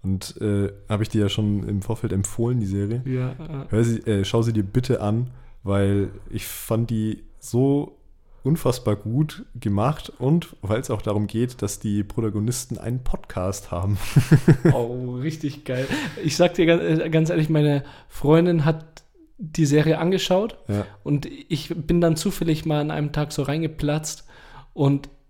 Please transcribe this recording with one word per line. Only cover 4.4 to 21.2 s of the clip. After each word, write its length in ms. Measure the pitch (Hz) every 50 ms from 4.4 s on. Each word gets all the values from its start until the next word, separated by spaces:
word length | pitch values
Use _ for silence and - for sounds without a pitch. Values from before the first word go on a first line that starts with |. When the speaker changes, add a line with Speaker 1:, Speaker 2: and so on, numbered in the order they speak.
Speaker 1:
sie 140 | 113 117 113
dir 100 | 107 101
bitte 380 | 98 - 127 - - 123 -
an, 260 | 104 104 104 117 127 127 - - - - - -
weil 460 | - 98 98 101 98 98 101 101 98 95 101 - - -
ich 160 | - 107 -
fand 420 | - - - - - 113 110 117 117
die 340 | 120 107 110 110 110 - - - - -
so 600 | - - - 120 131 139 139 143 147 - - _ - - - - - - - - -
unfassbar 520 | 123 160 165 - 139 117 - - 110 104
gut 480 | 101 - 107 113 139 156 151 - - - - -
gemacht 580 | 117 - 107 101 101 110 135 151 - - - - -
und 380 | 127 131 160 170 - - - -
weil's 280 | - 90 110 117 127 -
auch 100 | 120 101
darum 280 | - 110 101 104 104 101
geht, 340 | - 110 123 123 123 -
dass 160 | 107 98 - -
die 240 | - 110 101 104
Protagonisten 760 | 101 101 - - 110 110 101 107 104 117 120 - - - -
einen 280 | - - 113 123 127 127
Podcast 680 | - - - - - - 95 90 95 101 - - -
haben. 280 | - 87 90 98 104 92 - - - 139 - - 160
<laughs> 360 | 151 - - - - - 170 -
Speaker 2:
Oh, 400 | 123 120 117 123 127 127 123 123 123
richtig 420 | 131 160 156 - - 143 - - -
geil. 220 | - 127 127 135 - - 311 285 175 - - -
Ich 120 | 151 139
sag 180 | - 175 175 175
dir 120 | - 175
ganz, 160 | 165 170 175
äh, 260 | - 170 160 160 160 160
ganz 200 | 160 160 160 160
ehrlich, 180 | 170 165 156 151
meine 360 | 160 151 147 147 143 143 139 - - - - -
Freundin 560 | - - - 139 156 165 165 175 170 165 139
hat 400 | 160 156 156 - - _ - _ _ _ - - _ - -
die 260 | 214 156 156 - 156
Serie 320 | 139 143 151 151 160 156 160
angeschaut 580 | 165 170 190 180 - - 185 190 214 226 - - -
Speaker 1:
Ja. 200 | - 101 104 101 - - - -
Speaker 2:
und 220 | 143 147 143